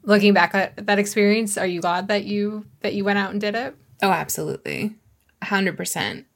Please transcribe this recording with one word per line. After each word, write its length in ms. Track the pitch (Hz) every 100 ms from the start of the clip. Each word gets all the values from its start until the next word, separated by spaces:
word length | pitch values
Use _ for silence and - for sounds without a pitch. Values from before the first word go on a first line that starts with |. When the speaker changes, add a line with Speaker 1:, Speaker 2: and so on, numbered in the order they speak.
Speaker 1:
Looking 300 | - 208 202
back 200 | 196 175
at 320 | 196 185 - 208
that 120 | 202
experience, 600 | 202 220 202 214 214 -
are 80 | 185
you 140 | 175
glad 280 | 175 175 196
that 160 | 208
you, 420 | 196 208 208 214 208 _
that 140 | 208
you 80 | 202
went 160 | 196 202
out 120 | 190
and 100 | 202
did 140 | 208
it? 200 | 226 269 - _ _
Speaker 2:
Oh, 100 | 196
absolutely. 840 | 170 156 - 151 - - 71 208 - _ _ _ _
A 40 | -
hundred 300 | 196 190 180
percent. 500 | 180 170 101 90 -